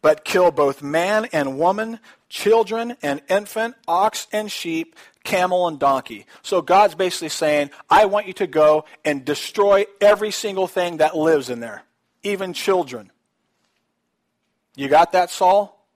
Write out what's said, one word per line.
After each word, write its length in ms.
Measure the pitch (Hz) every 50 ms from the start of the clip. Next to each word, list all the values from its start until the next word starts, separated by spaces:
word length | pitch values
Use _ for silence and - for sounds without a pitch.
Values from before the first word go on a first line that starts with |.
but 220 | - 156 151 - _
kill 280 | - - 185 180 170
both 300 | 151 147 147 139 135 -
man 460 | 143 143 151 165 175 190 208 214 220 220 -
and 260 | 156 143 135 135 135
woman, 400 | 160 240 - 208 226 226 226 220 _ - - _ _ _
children 680 | - - - 202 226 233 220 185 226 226 233 240 247 _
and 200 | - 143 139 147 _
infant, 480 | - 185 202 208 - - 220 226 233 233 _ _ -
ox 380 | 170 180 196 220 - - - _
and 180 | - 214 214 208
sheep, 460 | - - - 170 165 160 165 _ _ - - _ _ _ _
camel 420 | - - 180 180 185 180 180 180
and 100 | 170 156
donkey." 480 | 135 143 139 135 131 - - 117 101 - _ - - _
So 180 | - 196 180
God's 340 | 147 - 180 196 214 196 156
basically 320 | 156 190 180 175 - 165
saying, 440 | 156 - - 165 151 151 147 143 143 - - - _
"I 160 | 165 190 214
want 200 | 196 196 208 202
you 80 | 190 180
to 140 | - 202
go 380 | 160 139 156 151 151 151 156 151 - - _ _
and 220 | 156 147 139 127
destroy 600 | 143 143 - - - - 208 202 202 202 196 208 - _ _
every 320 | 202 208 208 202 214 214
single 360 | 190 - - 208 190 190 190
thing 280 | 170 - 196 180 175 170
that 200 | 156 156 156 -
lives 320 | 160 156 160 160 147 127 120
in 100 | 123 117
there, 240 | 117 113 104 - _ _ _ _ _ _ _ _ -
even 300 | 202 202 190 196 185 165
children." 580 | - - 196 190 180 160 131 127 113 104 92 _ _ _ _ _ _ _ _ _ _ _ _ _ _ _ _ _ _ _ _ _ _ _ _ _ _ _ _ _ _ _ _ _
You 100 | 135 139
got 240 | 135 147 156 170 170
that, 180 | - 185 175 175
Saul? 560 | - - 190 180 190 202 202 196 _ _ _ _ _